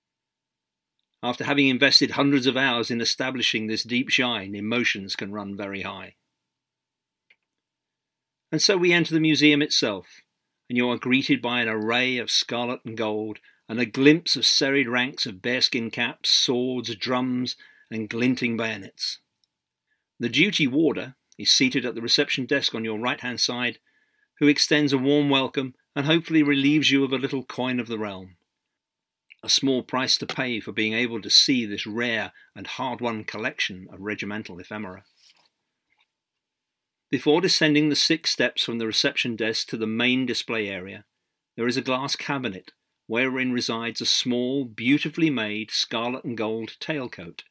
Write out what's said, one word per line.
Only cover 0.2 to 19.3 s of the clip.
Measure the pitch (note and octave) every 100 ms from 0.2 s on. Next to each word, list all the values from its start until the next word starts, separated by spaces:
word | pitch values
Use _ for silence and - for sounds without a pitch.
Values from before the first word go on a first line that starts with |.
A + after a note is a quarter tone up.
| _ _ _ _ _ _ _ _ _ _
After | A#2+ B2
having | - C#3+ C#3
invested | B2 C3+ - C#3
hundreds | - C#3+ C#3 B2+
of | B2
hours | C3+ A#2+ A2+
in | A#2
establishing | A2+ - C3 C3 A#2 A2+ G#2+
this | A2
deep | A2+ B2 C#3+
shine, | - B2 A#2 F#2+ G2+
emotions | G#2+ A#2+ A#2 G#2+ G2 -
can | G2+
run | G#2 G2+ G2
very | G2+ G2
high. | F#2+ G2 F#2 - _ _ _ _ _ _ _ _ _ _ _ _ _ _ _ _ _ _ _ _ _ _ _
And | D#3+
so | - G3+
we | F3
enter | F3 E3
the | D#3+
museum | D#3 D3 D3+ D3
itself, | D3 - B2 G2+ - - _ _ _ _ -
and | A#2+
you | B2
are | A#2+
greeted | B2+ C3 C3+ C3+
by | A#2 B2
an | A#2
array | A2 G#2+ A#2+ B2+ B2+
of | G#2+
scarlet | - - A#2 A#2+ C3 -
and | A2+
gold, | A2 G#2+ A2 G#2+ - _ -
and | A2+
a | A#2+
glimpse | B2+ C#3 D#3+ E3+ -
of | A2+
serried | - C#3 C#3 B2
ranks | B2 B2+ D3 -
of | F#2+
bearskin | A#2+ B2+ - C3 A2+
caps, | - A#2+ D3 -
swords, | - - B2 B2+ B2+ A2+ G#2+
drums, | - B2+ B2+ B2 B2 - - _ _
and | A2+ G#2+
glinting | A#2 B2+ B2 A#2+ A#2
bayonets. | A2 G#2+ G2 - - - _